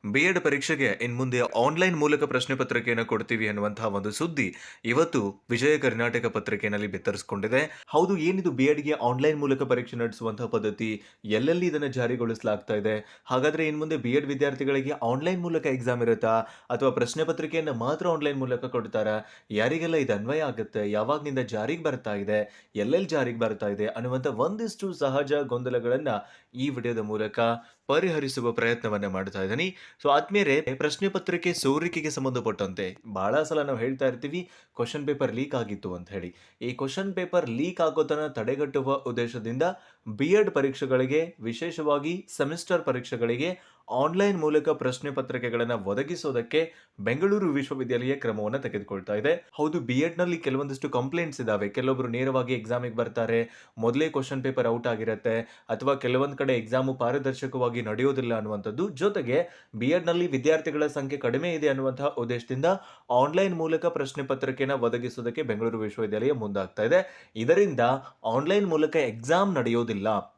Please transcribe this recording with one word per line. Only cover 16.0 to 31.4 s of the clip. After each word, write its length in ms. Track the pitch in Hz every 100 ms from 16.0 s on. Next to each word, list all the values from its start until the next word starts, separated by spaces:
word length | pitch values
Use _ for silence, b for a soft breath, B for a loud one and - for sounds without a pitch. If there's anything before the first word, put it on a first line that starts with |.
ಇರುತ್ತಾ? 380 | 117 110 113 113 113 B B
ಅಥವಾ 200 | 120 135
ಪ್ರಶ್ನೆ 340 | - 120 151
ಪತ್ರಿಕೆಯನ್ನ 460 | 160 147 156 165 156
ಮಾತ್ರ 380 | 120 120 160 175
ಆನ್‌ಲೈನ್ 300 | 160 147 135
ಮೂಲಕ 280 | 127 120 127
ಕೊಡ್ತಾರಾ? 800 | 123 113 113 107 107 - - _
ಯಾರಿಗೆಲ್ಲ 440 | 104 117 160 165 160
ಇದು 180 | 127
ಅನ್ವಯ 260 | 101 110 151
ಆಗುತ್ತೆ? 520 | 147 117 104 110 104
ಯಾವಾಗ್ನಿಂದ 480 | 104 110 151 147 131
ಜಾರಿಗೆ 440 | 113 110 113 -
ಬರ್ತಾ 300 | 151 127 110
ಇದೆ? 560 | 104 101 107 104 - _ 107
ಎಲ್ಲೆಲ್ಲಿ 320 | 104 170 190
ಜಾರಿಗೆ 320 | 156 123 117
ಬರ್ತಾ 280 | 113 104 104
ಇದೆ? 200 | 101 107
ಅನ್ನುವಂಥ 400 | - 123 131 135
ಒಂದಿಷ್ಟು 680 | 113 151 214 226 - 196
ಸಹಜ 400 | 160 139 139 139
ಗೊಂದಲಗಳನ್ನ 760 | 147 139 123 123 123 120 127 147 104 B B B
ಈ 160 | 123 139
ವಿಡಿಯೋದ 280 | 123 120 113
ಮೂಲಕ 420 | 107 107 107 120 117 117 B B -
ಪರಿಹರಿಸುವ 640 | 147 180 156 139 131 117
ಪ್ರಯತ್ನವನ್ನ 560 | 117 117 117 113 104 101
ಮಾಡ್ತಾ 360 | 95 98 98
ಇದ್ದೀನಿ. 320 | 95 123 185 180 B B
So 80 | 147
ಆದ್ಮೇಲೆ 500 | 127 127 202 170 139
ಪ್ರಶ್ನೆ 480 | 156 131 151 151 196
ಪತ್ರಿಕೆ 440 | 190 - 175